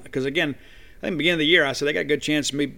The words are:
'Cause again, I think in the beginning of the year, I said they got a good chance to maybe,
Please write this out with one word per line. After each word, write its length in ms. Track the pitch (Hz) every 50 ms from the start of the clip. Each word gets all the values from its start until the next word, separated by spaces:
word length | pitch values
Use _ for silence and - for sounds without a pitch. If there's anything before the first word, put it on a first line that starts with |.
| - -
'Cause 140 | - 139 131
again, 240 | 139 139 175 165 147
I 520 | 131 - - - - - - - - -
think 20 | -
in 100 | - 185
the 40 | 147
beginning 160 | 147 175 175
of 60 | 160
the 60 | 151
year, 200 | 151 175 175 147
I 80 | 139 123
said 140 | - 143 143
they 60 | 156
got 80 | 180
a 20 | 160
good 180 | 143 147 143
chance 280 | - - 151 151 135 -
to 60 | 135
maybe, 200 | 143 147 135 -